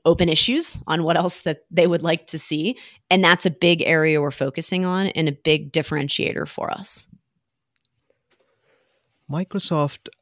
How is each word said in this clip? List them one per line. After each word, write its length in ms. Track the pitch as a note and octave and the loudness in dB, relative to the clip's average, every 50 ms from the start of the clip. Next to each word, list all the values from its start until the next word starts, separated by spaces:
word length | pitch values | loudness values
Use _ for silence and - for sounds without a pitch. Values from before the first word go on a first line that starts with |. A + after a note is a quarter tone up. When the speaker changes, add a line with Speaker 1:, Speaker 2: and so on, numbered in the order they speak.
| - | 2
Speaker 1:
open 240 | E3 E3 E3 F3+ | 2 4 4 4
issues 520 | E3+ D#3 C#3+ - - B3 D#4 E4 - - - - | 2 2 2 2 2 0 0 -2 -2 -4 -6 -6
on 160 | - D3+ E3 E3 | -4 -2 0 0
what 120 | D#3+ E3+ | 0 2
else 260 | E3+ F3 F3+ - - | 2 0 0 -2 -2
that 180 | - E3+ D3+ - _ _ | -4 -4 -6 -6 _ _
they 160 | E3 F3 E3+ | 2 2 4
would 160 | F3+ E3+ E3 | 4 2 0
like 240 | D#3 E3+ D#3+ D#3+ - | 0 -2 -2 -2 -4
to 140 | - - D#3 | -6 -6 -4
see. 360 | - - D#3 D3+ D#3 G#3+ B3+ - - - - _ _ - | -2 -2 -2 -2 -2 -4 -4 -6 -10 -20 -20 _ _ 0
And 120 | F#3 F#3+ F#3 | 2 4 6
that's 220 | E3+ F3 F3 - | 6 4 4 2
a 60 | F#3 | 0
big 320 | D#3 - - F3 F3 D#3+ - | 0 2 2 4 4 4 2
area 360 | - E3 D#3+ D#3 D#3+ D#3 D3+ | 2 2 2 4 2 2 2
we're 120 | C#3+ C#3+ | 0 -2
focusing 520 | C3 - C#3 C3+ - - D#3+ - F#3+ F3+ F#3 | -4 -4 -4 -4 -4 -4 -4 -2 -2 -2 -2
on 240 | F#3 F3+ F#3 G3 | 0 0 0 -2
and 220 | F#3+ - - D#3+ D3+ | -2 -2 -2 -2 -2
a 20 | |
big 400 | C#3+ D3 - D#3+ D#3+ D#3 D3+ C#3+ | -2 -2 0 2 2 2 0 -2
differentiator 760 | - D#3+ D3 - D#3 D3 C#3+ C#3+ - - - - - - - | -4 -4 -2 -2 -2 -4 -2 -2 -4 -4 -4 -4 -4 -6 -8
for 240 | - - - - - | -8 -8 -8 -8 -8
us. 360 | - - G3 - - - - - - - _ _ _ _ _ _ _ _ _ _ _ _ _ _ _ _ _ _ _ _ _ _ _ _ _ _ _ _ _ _ _ _ _ _ _ _ _ _ _ _ _ - | -8 -8 -6 -4 -4 -4 -6 -8 -14 -20 _ _ _ _ _ _ _ _ _ _ _ _ _ _ _ _ _ _ _ _ _ _ _ _ _ _ _ _ _ _ _ _ _ _ _ _ _ _ _ _ _ -8
Speaker 2:
Microsoft 800 | C3+ E3 F#3 - - G3+ - - E3+ D3+ D3 C#3+ - - - - - _ | -6 -6 -6 -6 -6 -6 -4 -2 -2 -2 -2 -2 -4 -10 -18 -20 -20 _